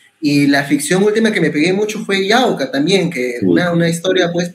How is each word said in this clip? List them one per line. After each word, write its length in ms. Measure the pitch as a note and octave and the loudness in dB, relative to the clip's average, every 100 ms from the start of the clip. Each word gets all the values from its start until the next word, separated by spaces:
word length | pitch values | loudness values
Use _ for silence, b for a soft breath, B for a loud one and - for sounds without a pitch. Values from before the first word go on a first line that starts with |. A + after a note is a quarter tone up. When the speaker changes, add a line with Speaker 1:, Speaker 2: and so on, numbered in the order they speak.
| b - | b -6
Speaker 1:
Y 260 | D3+ C#3+ C#3 | 0 2 2
la 160 | C#3 | 2
ficción 380 | C#3 C#3+ - F3+ | 0 -2 0 2
última 300 | G#3 A3 A3 | 2 2 0
que 80 | F#3+ | 0
me 100 | D3+ | 0
pegué 220 | D3 E3+ | 0 0
mucho 320 | G3 G#3+ G#3+ | 0 -2 -4
fue 220 | - G3 F#3+ | -4 -2 0
Yauca 440 | A#3+ A3+ E3 C3+ | 2 2 -2 -4
también, 400 | C#3 D#3 G3 D#3+ | -2 0 2 0
que 280 | B2+ B2 A#2+ | -2 -6 -2
Speaker 2:
Sí. 60 | F#2+ | 2
Speaker 1:
una, 260 | D#3+ F3 | 2 2
una 160 | E3+ E3+ | 0 0
historia, 420 | E3 F#3+ F#3 E3+ | 0 -2 0 0
pues, 200 | E3+ F3 | -2 -6